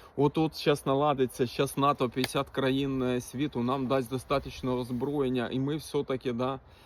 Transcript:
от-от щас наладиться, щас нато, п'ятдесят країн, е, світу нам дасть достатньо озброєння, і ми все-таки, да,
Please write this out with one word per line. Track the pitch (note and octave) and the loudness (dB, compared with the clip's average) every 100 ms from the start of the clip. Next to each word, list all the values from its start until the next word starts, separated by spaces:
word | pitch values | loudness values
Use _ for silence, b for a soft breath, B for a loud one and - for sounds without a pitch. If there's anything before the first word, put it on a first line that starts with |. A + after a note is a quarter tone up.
| B - | B 2
от-от | D3 D#3+ D#3+ - | 2 4 0 0
щас | - C#3+ - | 2 2 4
наладиться, | C3+ D3 C3+ B2+ - B2 | 2 4 4 2 2 -2
щас | - C#3 - | 0 -2 2
нато, | C#3 C#3+ B2+ | 2 4 0
п'ятдесят | C3 B2+ C#3 C#3 | 0 -2 -2 -4
країн, | - C3 C3+ C#3 C3 | -2 0 2 0 0
е, | B2+ B2 | 0 0
світу | A#2+ B2 D3 B2+ | -2 -4 -4 -2
нам | A#2+ C#3 B2+ | 0 0 0
дасть | C3+ A#2+ | 0 0
достатньо | C3 - C#3 C3+ - C3 B2+ | -4 -2 -2 -2 -6 -4 -2
озброєння, | B2 B2 C3+ D3 C3 B2+ A#2 | -2 -4 -2 0 0 0 -2
і | B2+ | -2
ми | C3+ D#3 | -2 -4
все-таки, | - D3 C#3 C3 B2+ | -2 -4 -2 -2 -2
да, | A#2 B2+ C3+ - B | -2 -2 -4 -10 B